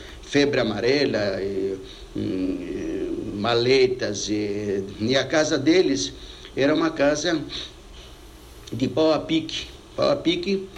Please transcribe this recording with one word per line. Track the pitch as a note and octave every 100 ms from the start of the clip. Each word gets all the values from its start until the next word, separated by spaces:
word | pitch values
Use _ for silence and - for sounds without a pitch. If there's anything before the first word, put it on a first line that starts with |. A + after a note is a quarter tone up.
| - -
febre | - C#3+ C#3 B2+
amarela, | A2 G#2 A#2 C#3+ C3 G#2+ G2+ F#2+
e, | G2 F#2+ F#2+ F#2+ - - - G#2
hum, | G#2 F#2 F#2 -
eh, | F2 G2 D#2+ F#2+ - - - G#2
maletas, | A2+ A#2 B2 C3+ B2+ B2+ G#2 G2+ G2+
e, | G#2+ G#2 G#2 G#2 G2 F#2+ -
e | A2 C3+
a |
casa | B2 D#3+ D3+ D3
deles | C#3 F#3 D#3 C3+ - - - - - B2
era | C#3
uma | D#3+ D#3+
casa | D3+ C#3+ D3+ F3 D#3 - - - - - - - - - - - - -
de | A#2 C3+
pau | D3+ D#3+
a | D3
pique, | - D#3+ - - - - - -
pau | C3+
a | C#3+
pique, | E3 F3 G3 F#3+ F#3+